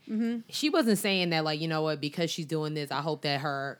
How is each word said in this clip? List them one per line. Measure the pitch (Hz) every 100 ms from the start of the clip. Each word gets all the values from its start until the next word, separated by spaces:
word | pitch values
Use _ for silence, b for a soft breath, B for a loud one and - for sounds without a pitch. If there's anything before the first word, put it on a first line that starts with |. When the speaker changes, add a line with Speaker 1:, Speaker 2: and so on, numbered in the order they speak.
| -
Speaker 1:
Mm-hmm. | 220 233 233 226
Speaker 2:
She | - 302
wasn't | 330 226 202
saying | 208 190 175
that, | 160
like, | 156 156
you | 165
know | 160
what, | 156 151
because | 143 160 170
she's | - 151
doing | 160 151 151
this, | 143
I | 139
hope | 151 151
that | 151 139
her, | 147 139 139 -